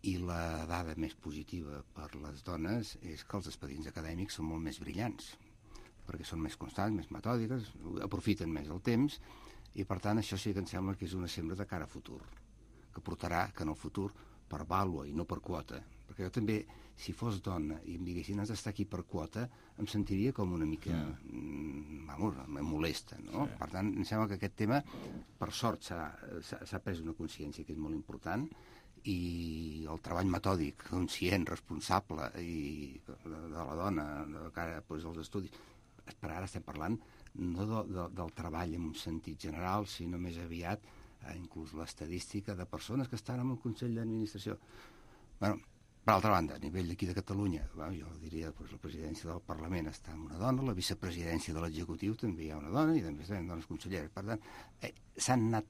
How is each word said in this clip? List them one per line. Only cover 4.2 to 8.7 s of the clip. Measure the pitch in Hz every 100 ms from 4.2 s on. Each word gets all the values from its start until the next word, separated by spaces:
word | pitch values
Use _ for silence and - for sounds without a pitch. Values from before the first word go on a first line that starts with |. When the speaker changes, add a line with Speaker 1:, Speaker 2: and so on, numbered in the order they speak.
| 92 -
Speaker 1:
són | 80
molt | 80
més | 80 -
brillants, | 71 73 117 - - - - - - - - - -
perquè | 78
són | 73 82 78
més | -
constants, | 73 - 101 104
més | 78
metòdiques, | - - 123 113 127 107 - 82 95 101
aprofiten | 92 95 98 82
més | 78
el | 73